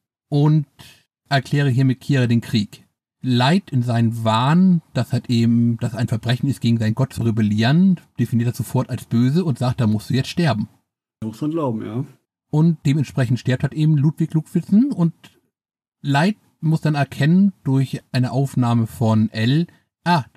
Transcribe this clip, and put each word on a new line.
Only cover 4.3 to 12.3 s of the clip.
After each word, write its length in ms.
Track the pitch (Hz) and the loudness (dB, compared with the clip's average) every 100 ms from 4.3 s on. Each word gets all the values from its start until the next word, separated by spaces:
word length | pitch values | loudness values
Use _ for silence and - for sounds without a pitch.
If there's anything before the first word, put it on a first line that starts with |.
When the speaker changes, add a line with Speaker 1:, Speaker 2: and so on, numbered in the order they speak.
| 110 131 170 190 175 - | 0 2 4 4 2 0
Speaker 1:
dass 200 | - 117 | -6 -4
halt 180 | 123 - | -4 0
eben, 480 | 117 117 117 117 117 | 0 2 2 2 0
dass 160 | 113 | -4
ein 140 | 113 120 | -4 -4
Verbrechen 400 | 113 117 123 139 | -4 -2 -2 -2
ist, 120 | 113 | -2
gegen 180 | 113 117 | 0 0
seinen 160 | 110 110 | 0 -2
Gott 160 | 131 | -4
zu 100 | - | -2
rebellieren, 800 | 117 110 107 104 113 156 190 170 - - | -2 0 0 0 2 4 4 2 -4 -6
definiert 300 | 117 117 120 | -2 0 -2
das 80 | - | -4
sofort 340 | 113 131 123 | -4 -4 -4
als 140 | 127 | -8
böse 400 | - 117 127 156 | -4 0 0 0
und 140 | 170 123 | -2 -2
sagt, 220 | 127 - | -4 0
da 60 | 113 | 0
musst 240 | 107 - | -2 -2
du 40 | |
jetzt 140 | 120 - | -4 -2
sterben. 400 | - 165 104 110 _ _ _ _ _ | -2 -2 -2 -6 _ _ _ _ _
Speaker 2:
Muss 160 | 110 107 | -12 -6
man 100 | 151 | -6
glauben, 320 | 165 139 110 | -4 -4 -4
ja. 200 | 104 113 151 - _ | -6 -8 -8 -14 _